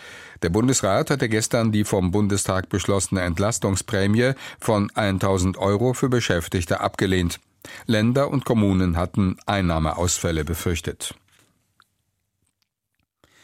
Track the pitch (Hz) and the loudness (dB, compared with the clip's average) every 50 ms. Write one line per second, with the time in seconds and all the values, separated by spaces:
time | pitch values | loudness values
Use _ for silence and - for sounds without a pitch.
0 | - - - - - - - - - 85 90 107 120 131 135 - - 95 98 127 | -20 -20 -20 -20 -20 -20 -10 -4 -2 0 2 2 2 2 2 2 2 2 2 2
1 | 156 - 143 131 143 110 107 110 113 - - 120 113 113 107 104 101 - 110 98 | 2 0 0 0 0 0 0 0 -2 0 0 0 0 2 2 0 0 2 0 0
2 | 90 90 85 104 104 98 101 95 - - 95 92 92 - - 92 - - 98 98 | 2 2 2 2 2 2 0 0 0 0 -2 -2 -2 -2 -4 -4 0 0 0 0
3 | - - 98 92 90 87 82 87 101 110 117 - - 101 95 - - - 110 95 | 0 -2 -2 -2 -2 -2 -2 0 0 0 -2 0 -2 0 -2 -2 -2 -2 0 0
4 | 98 101 107 117 123 131 131 - - - - - - - 110 101 101 - - - | 2 2 2 2 2 2 0 -2 -8 -18 -16 -8 -2 0 2 2 2 0 -2 -2
5 | 110 98 95 90 - 98 95 92 90 95 90 - 98 98 104 101 120 127 123 - | 0 0 0 0 0 2 2 2 2 0 0 0 0 0 2 2 2 0 0 0
6 | 143 131 123 117 - - 92 85 - - - 92 85 - 101 - 101 101 - - | 0 0 2 0 2 2 0 0 0 -2 -2 -2 0 0 -2 -2 -2 -4 -2 0
7 | 110 95 95 92 87 82 - - _ _ _ _ - - - - - - 113 107 | 0 2 2 2 2 0 -2 -6 _ _ _ _ -20 -20 -20 -12 -4 0 0 2
8 | 110 120 123 139 143 - 143 127 - - 123 110 104 98 95 92 92 90 82 85 | 2 2 2 2 0 0 0 -2 0 0 2 4 4 4 4 2 2 2 0 0
9 | 90 90 - 110 98 92 - - - - 104 98 92 85 82 85 80 78 - 85 | -2 -2 0 0 0 0 0 -4 -4 -2 -2 0 0 0 0 0 0 0 0 0
10 | 87 90 - - - 87 82 78 73 78 85 - - 90 85 82 - 73 - - | 0 -2 -2 -2 -2 -2 -2 -2 -2 -4 -4 -4 -2 -4 -4 -4 -4 -8 -10 -8
11 | - - - - _ _ _ _ _ _ _ _ _ _ _ _ _ _ _ _ | -10 -12 -12 -14 _ _ _ _ _ _ _ _ _ _ _ _ _ _ _ _
12 | _ _ _ _ _ _ _ _ _ _ _ _ _ _ _ _ _ _ _ _ | _ _ _ _ _ _ _ _ _ _ _ _ _ _ _ _ _ _ _ _
13 | _ _ _ _ _ _ _ _ | _ _ _ _ _ _ _ _